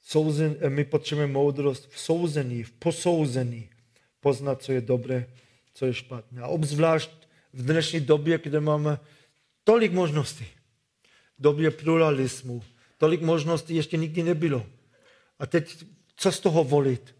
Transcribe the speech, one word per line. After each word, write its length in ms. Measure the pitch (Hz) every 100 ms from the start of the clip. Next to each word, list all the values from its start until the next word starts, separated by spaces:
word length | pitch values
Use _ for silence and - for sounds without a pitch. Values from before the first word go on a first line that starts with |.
| -
Souzen-, 500 | 156 156 147 156 147
eh, 100 | 151
my 160 | 139 143
potřebujeme 480 | 151 147 151 143
moudrost 560 | 139 143 139 143 131 -
v 100 | -
souzení, 640 | - 165 175 147 127 120
v 80 | 113
posouzení, 960 | _ 170 165 180 170 151 127 123 117 107 _ _ _ _ _
poznat, 420 | 143 131 139 131
co 100 | -
je 100 | 131
dobré, 460 | 117 123 120 127 120 - _ _ _
co 120 | - 131
je 80 |
špatné. 480 | 120 - 127 107 123
A 60 | 120
obzvlášť 640 | 160 151 147 165 160 - - _ _ _
v 100 | 131 127
dnešní 340 | 160 156 156
době, 400 | 135 151 147 160
kde 160 | 160 147
máme 400 | 151 151 151 147 - _ _ _ _ _
tolik 280 | - 233 214
možností. 540 | 175 175 151 131 - 107 - _ _ _ _ _ _ _ _
V 20 |
době 300 | 143 147 156
pluralismu. 920 | 156 151 165 160 139 131 - 127 120 110 _ _ _
Tolik 240 | 156 175
možností 540 | 160 165 151 165 160 165
ještě 220 | 151 165
nikdy 260 | 160 165
nebylo. 420 | 165 170 165 135 104 - _ _ _ _ _ _
A 60 | 127
teď, 400 | 170 160 - - - _ -
co 160 | 196
z 80 | -
toho 240 | 196 160
volit? 520 | 139 147 135 123 - _